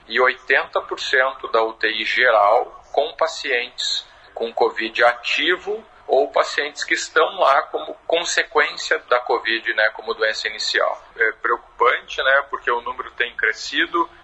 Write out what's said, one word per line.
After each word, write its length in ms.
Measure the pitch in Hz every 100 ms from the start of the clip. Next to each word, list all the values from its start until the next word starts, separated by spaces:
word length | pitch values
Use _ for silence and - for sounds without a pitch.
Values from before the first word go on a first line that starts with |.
| -
e 140 | 120
oitenta 600 | 127 127 - 139 - 143
por 200 | - 147
cento 480 | - 135 131 - -
da 120 | 113
U 100 | 113
T 160 | - 110
I 160 | 110
geral 800 | 110 117 123 110 101 123 - - -
com 200 | 143 156 -
pacientes 920 | 160 - 139 123 123 - - - - - -
com 160 | - 117
covid 540 | - 113 110 110 117
ativo 800 | 120 123 - 139 156 180 196 220 - - -
ou 180 | 131 147
pacientes 500 | - 151 - 147 -
que 120 | -
estão 440 | 165 - 160 - 190
lá 240 | 143 135
como 300 | - 156 156 - -
consequência 920 | 170 165 170 - 151 147 - - 160 -
da 120 | 123
covid, 540 | - 117 113 113 113
né, 160 | 110 107
como 200 | - 110
doença 340 | 107 110 107 107
inicial. 520 | 107 - 107 - - -
É 180 | - 110
preocupante, 880 | - 117 120 - - 120 160 - -
né, 200 | 135 139 139
porque 220 | 127 123
o 100 | 120
número 300 | 120 127 123
tem 240 | - 120 -
crescido. 720 | 110 - - 143 170 170 165 -